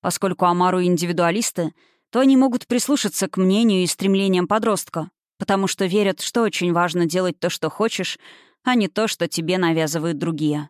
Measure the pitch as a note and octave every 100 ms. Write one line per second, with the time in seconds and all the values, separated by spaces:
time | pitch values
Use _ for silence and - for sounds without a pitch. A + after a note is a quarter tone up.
0 | F#3 - G3 F3+ F3+ F3+ F3+ F#3 F3+ F3
1 | F3 F3 E3+ F#3 A#3 - E3 - _ _
2 | _ A#3 C4+ C4+ C4 A#3+ - B3 - C#4+
3 | G#3 - F#3+ - F#3 G3 A#3 F#3+ F3+ -
4 | F#3+ G3 G3 F#3 F3+ G#3+ A3 G3 - -
5 | G3+ _ _ _ - G3 F#3+ - G3 G3
6 | G3+ F#3 - A#3+ A3 - F3 E3+ F3 E3
7 | E3+ E3+ F#3 F3 F#3 - D#3 - A3 -
8 | F3+ - - - _ _ - B3 G3 -
9 | A3 - E3+ - E3 F#3 F3 E3 D#3 D#3+
10 | D#3+ D#3 E3+ D#3+ D3+ D3 D3